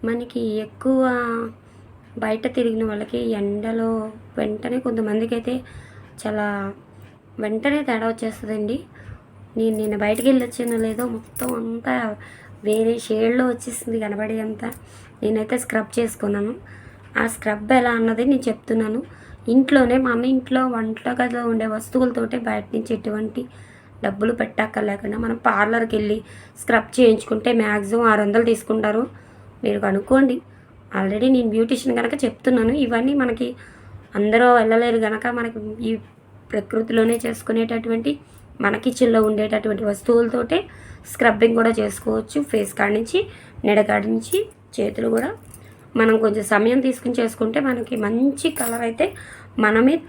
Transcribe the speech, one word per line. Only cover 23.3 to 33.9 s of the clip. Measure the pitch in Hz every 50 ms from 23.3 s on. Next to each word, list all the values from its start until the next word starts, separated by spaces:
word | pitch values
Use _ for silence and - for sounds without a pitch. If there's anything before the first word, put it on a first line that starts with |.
| - 240 247 - - - - - - - - - - - -
డబ్బులు | 202 196 202 214 226 233 233
పెట్టక్కర్లేకుండా | - - - - 220 214 - 214 214 208 202 202 226 202 214 220 233
మనం | 226 233 233 -
పార్లర్కి | 240 220 196 208 214 226 233 226 226 226
వెళ్ళి | 214 214 208 214 220 - - - - - - - -
స్క్రబ్ | - - 233 220 220 - -
చేయించుకుంటే | - 254 226 220 226 - - 226 220 208 247 240 233
మ్యాక్సిమం | 214 208 208 208 202 196 220 233 240 226
ఆరు | 214 208 208
వందలు | 202 202 233 233 233
తీసుకుంటారు. | 226 220 - - 220 220 214 214 208 220 254 330 - - - - - - - - - - -
మీరు | 214 202 202 208
కనుక్కోండి. | 202 190 196 202 - 254 269 277 254 247 - - - - - - - - - - - - 196
already | 190 190 202 214 233 262 262
నేను | 247 240 220 208
బ్యూటీషియన్ | 220 226 226 269 247 - 262 240 233
కనుక | 240 233 294 285 -
చెప్తున్నాను. | 226 233 - - 262 254 240 220 226 254 302 269
ఇవన్నీ | 226 240 - 247 269 285 285 262
మనకి | 240 226 233 254 240 254 - - - - - - -